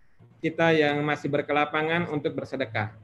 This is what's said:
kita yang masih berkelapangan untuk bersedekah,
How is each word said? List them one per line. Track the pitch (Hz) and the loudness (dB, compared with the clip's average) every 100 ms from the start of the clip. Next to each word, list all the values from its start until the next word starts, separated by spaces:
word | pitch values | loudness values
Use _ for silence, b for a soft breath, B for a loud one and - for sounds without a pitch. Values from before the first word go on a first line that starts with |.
| - - - - | -20 -20 -20 -6
kita | 160 160 165 | -4 2 4
yang | 160 147 147 | 4 4 2
masih | 151 147 147 | 0 -2 -2
berkelapangan | 143 - 147 147 156 156 170 170 | -2 0 0 2 0 0 0 -2
untuk | 147 151 | -2 -4
bersedekah, | 135 117 135 131 110 104 - | -4 -6 -6 -4 -4 -4 -8